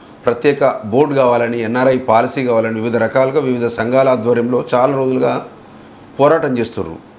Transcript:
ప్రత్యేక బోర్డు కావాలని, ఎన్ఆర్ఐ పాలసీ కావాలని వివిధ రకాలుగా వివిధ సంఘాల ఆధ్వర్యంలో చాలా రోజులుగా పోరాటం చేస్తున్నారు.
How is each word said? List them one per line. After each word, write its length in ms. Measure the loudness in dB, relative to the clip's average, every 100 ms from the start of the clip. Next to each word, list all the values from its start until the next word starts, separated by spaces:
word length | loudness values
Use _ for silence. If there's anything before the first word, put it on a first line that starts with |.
| -20 -6 -4
ప్రత్యేక 540 | 0 0 2 0 -2 -2
బోర్డు 280 | 0 2
కావాలని, 460 | 2 2 2 0 -4
ఎన్ఆర్ఐ 360 | -2 0 2 0
పాలసీ 460 | 2 2 2 -2
కావాలని 300 | 0 0 0
వివిధ 220 | -2 -2 0
రకాలుగా 440 | 0 2 0 0
వివిధ 260 | 0 -2 -2
సంఘాల 420 | -4 0 2 2
ఆధ్వర్యంలో 560 | 2 0 0 0 -2 0
చాలా 220 | 0 2 0
రోజులుగా 500 | -2 0 -2 -4 -8 -20 -20 -20 -20 -20 -16 0
పోరాటం 380 | 2 4 0 -2
చేస్తున్నారు. 380 | -4 -6 -8 -10 -18